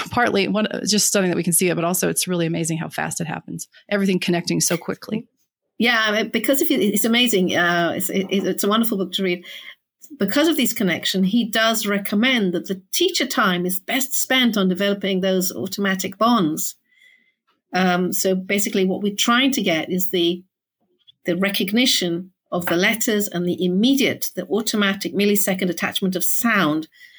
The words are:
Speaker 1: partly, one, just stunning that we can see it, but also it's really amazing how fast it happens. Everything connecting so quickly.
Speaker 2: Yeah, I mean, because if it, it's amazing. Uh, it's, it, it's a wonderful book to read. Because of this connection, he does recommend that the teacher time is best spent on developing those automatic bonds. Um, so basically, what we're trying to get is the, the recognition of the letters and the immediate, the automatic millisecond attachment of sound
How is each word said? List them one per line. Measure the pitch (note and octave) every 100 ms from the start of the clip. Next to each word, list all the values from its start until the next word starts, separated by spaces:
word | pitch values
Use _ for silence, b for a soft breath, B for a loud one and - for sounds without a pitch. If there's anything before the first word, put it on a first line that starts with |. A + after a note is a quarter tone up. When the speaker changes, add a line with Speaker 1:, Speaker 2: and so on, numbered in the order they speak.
| -
Speaker 1:
partly, | B3 A#3+ G3 F#3
one, | G3+ G#3+ - -
just | G#3 -
stunning | G3+ F#3
that | E3+
we |
can | F3
see | E3+ F3+
it, |
but | E3
also | E3 F#3 F3
it's | E3+ F#3
really | F3 E3
amazing | E3 E3 D#3+
how | C#3+
fast | - D#3+ -
it | D#3+
happens. | - - E3+ - b b
Everything | G3+ G3 F3+
connecting | - E3+ E3 E3+
so | - E3+
quickly. | - F#3 - A3 - _ _ _ _ -
Speaker 2:
Yeah, | A#3 A3+
I | G#3+
mean, | G#3+ A3+
because | A3+ A3 C#4
if | E4
it, | D4
it's | G#3 G3+
amazing. | A#3 A#3 B3 G3 F3+ C3
Uh, | F3 F3 E3+ -
it's, | -
it, | F#3+ F#3+
it's | G3 F#3 F3+
a | G3+
wonderful | A3 A3+ G3
book | F#3
to | -
read. | F#3+ F3+ B B B B _ _ - D4
Because | G3 C#4+ D#4+
of | D4
this | A#3+
connection, | - F#3 D#3+ - F#3+
he | F#3 A#3+ A#3
does | A3+ A3+ A3 G3+
recommend | G3+ G3 G#3 B3+ B3 F#3
that | F3 -
the | F#3 -
teacher | - F4+ F4 C4+
time | - G#3 F3 F3+
is | F#3
best | - C4 C4+
spent | - - C4 A#3+ G#3
on | F#3
developing | F3+ G3+ G3+ G3+ F#3+
those | F#3+ F#3+ F#3
automatic | - F#3+ - G3 F#3+ - -
bonds. | A3+ A#3 D#3 E3 - - b b b b b b b b _
Um, | F#3 F#3 F3+ F3+
so | - G3 F#3
basically, | F#3 G3+ G#3 G3+
what | F#3 F#3
we're | G3+ G3+
trying | - A#3+ C4+
to | C#4+
get | F#3+ D#3+ -
is | F#3 -
the, | F#3 E3+ F3+ - _ _ _ _ _ _ _ -
the | E3+
recognition | G3 G3+ G3 A3+ - - F3+ E3+ F#3 _ -
of | F3+ E3+
the | E3+
letters | G#3 A3+ - G#3 G3
and | F3 F3
the | E3
immediate, | F3+ F#3 B3 C4+ F3+ - - -
the | F3+
automatic | G3+ A#3 A3 G3 G3 -
millisecond | F3+ G3+ G3+ - F#3+ F#3
attachment | E3 - - F#3+
of | F#3+
sound | - - A#3+ G#3 D#3 D#3 D#3 B B